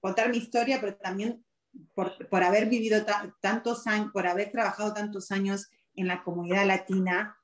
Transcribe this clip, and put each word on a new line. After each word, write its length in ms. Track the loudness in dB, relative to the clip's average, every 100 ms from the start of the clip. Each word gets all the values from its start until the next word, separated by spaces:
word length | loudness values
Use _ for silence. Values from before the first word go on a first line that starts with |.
contar 280 | -2 2 2
mi 80 | 0
historia, 440 | 0 0 2 0
pero 160 | -2 -6
también 480 | -6 -4 -4 -6 _ _ _ -20 -14 -6
por, 320 | -6 -6 -2
por 160 | 2
haber 240 | 4 4 4
vivido 380 | 2 4 2 2
ta-, 280 | -2 -4 -4
tantos 480 | -2 0 -2 -4 -2
años, 220 | -2 0
por 160 | 0 0
haber 240 | 0 -2
trabajado 420 | 0 -2 0 -4
tantos 380 | -4 -6 -8 -4
años 380 | -2 0 -2 -6 _ _ -4
en 120 | -2
la 160 | -2
comunidad 420 | -4 -6 0 2 4
latina 720 | 2 0 0 2 0 -2 -10